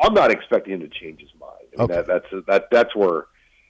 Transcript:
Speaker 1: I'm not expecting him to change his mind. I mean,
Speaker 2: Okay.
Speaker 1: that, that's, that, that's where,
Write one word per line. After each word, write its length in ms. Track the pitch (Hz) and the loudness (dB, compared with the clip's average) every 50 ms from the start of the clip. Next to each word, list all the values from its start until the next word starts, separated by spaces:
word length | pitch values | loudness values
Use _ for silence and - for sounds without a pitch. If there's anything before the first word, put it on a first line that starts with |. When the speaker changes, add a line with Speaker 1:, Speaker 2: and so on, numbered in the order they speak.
Speaker 1:
I'm 120 | 156 220 220 | 2 2 4
not 180 | 202 143 117 | 4 4 4
expecting 420 | 104 - - - 120 107 - 98 95 | 2 0 -2 -2 -2 -2 -2 -2 -10
him 40 | 87 | -10
to 60 | 80 73 | -10 -12
change 340 | - - 87 80 78 - | -16 -16 -16 -16 -18 -20
his 100 | - _ _ _ | -20 _ _ _
mind. 140 | 67 - - - - _ - - | -20 -20 -20 -20 -20 _ -6 -4
I 40 | |
mean, 100 | 117 110 | -4 -2
Speaker 2:
Okay. 40 | 87 | -2
Speaker 1:
that, 120 | 85 82 - | -4 -2 -2
that's, 380 | 92 87 - - 95 95 - - | -4 -4 -4 -6 -12 -10 -2 0
that, 200 | 98 98 - - | 0 0 2 2
that's 240 | 120 117 117 - - | 2 2 2 2 0
where, 300 | 107 101 90 85 76 71 _ _ _ _ _ _ _ _ | 0 0 2 0 -2 -6 _ _ _ _ _ _ _ _